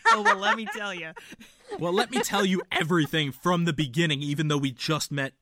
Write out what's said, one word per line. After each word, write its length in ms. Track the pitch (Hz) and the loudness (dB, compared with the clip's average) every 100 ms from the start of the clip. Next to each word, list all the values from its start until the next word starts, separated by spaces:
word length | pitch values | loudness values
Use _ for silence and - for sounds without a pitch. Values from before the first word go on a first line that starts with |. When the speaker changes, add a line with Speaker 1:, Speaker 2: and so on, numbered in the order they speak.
| - | 4
Speaker 1:
Oh, 140 | 214 | 4
well, 140 | 208 196 | 4 2
let 200 | 202 226 | 2 0
me 100 | 220 | -4
tell 280 | - 202 | -8 -8
you. 160 | 180 160 - - - - _ - 415 | -8 -10 -14 -20 -20 -20 _ -14 -6
Speaker 2:
Well, 120 | 175 | 0
let 200 | 190 240 | 0 0
me 80 | 262 | -2
tell 240 | - 202 196 | 0 0 2
you 160 | 185 - | 0 0
everything 640 | - 160 175 143 160 147 | -2 2 2 2 0 -2
from 320 | - 180 175 | -2 0 2
the 80 | 170 | 2
beginning, 500 | 147 143 120 170 143 | 0 -2 0 0 0
even 240 | 147 147 151 | -2 -2 0
though 100 | 147 | 0
we 140 | 139 | -2
just 400 | 123 - 151 - | -4 -2 -2 -2
met 220 | 143 135 - | -4 -6 -8